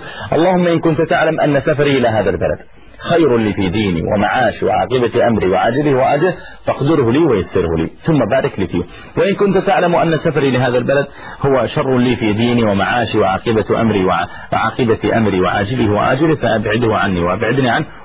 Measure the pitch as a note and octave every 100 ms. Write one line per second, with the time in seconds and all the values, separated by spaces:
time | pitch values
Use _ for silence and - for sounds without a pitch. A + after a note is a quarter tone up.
0 | - - - B2 F3 F3+ F3 E3 E3 D#3
1 | D#3+ E3+ D#3+ D#3+ D3+ C#3+ D#3+ C#3+ C#3+ C3+
2 | A#2+ A2 G2 F2 D#2 - - - - -
3 | - E3+ D#3 A#2 A2 F#2 F#2+ G#2 G2+ E2+
4 | D#2 G#2 G2+ A2 A#2 - G2+ F#2+ F#2+ B2+
5 | A#2+ A#2 A#2+ G#2+ F#2 F#2 G#2 C3 D3+ C3
6 | C3+ D3 F3+ - - - - A2 D3 D#3+
7 | A#2 C3 E3 G#2+ F2 G2 E2+ E2 D#2+ -
8 | - D#3 G#2 C3 C#3 - G2+ F3 - -
9 | - - F3+ G3 G3+ F#3 F#3+ F3+ E3+ E3+
10 | E3 D#3 E3+ D3 C#3 B2+ B2+ B2 B2+ C#3
11 | C#3+ - - - C#3+ C3+ A2+ - C3+ B2+
12 | B2 A2 G#2+ G#2 A#2+ A#2+ A2 G2 F#2 A#2+
13 | A2+ A2 G2 F#2+ - A2 G2 A2+ A2+ G#2
14 | F#2 E2+ F2 - - G2 A2 - A#2+ G#2+
15 | G#2 G#2 G#2+ F#2 F2+ F#2+ G2 B2+ A2 G#2
16 | A2+ C3+ E3 D3+ A#2 A2 G#2+ A2 A#2 G#2
17 | G2 F#2 E2+ F#2 A2 C3+ B2+ B2 D#3+ -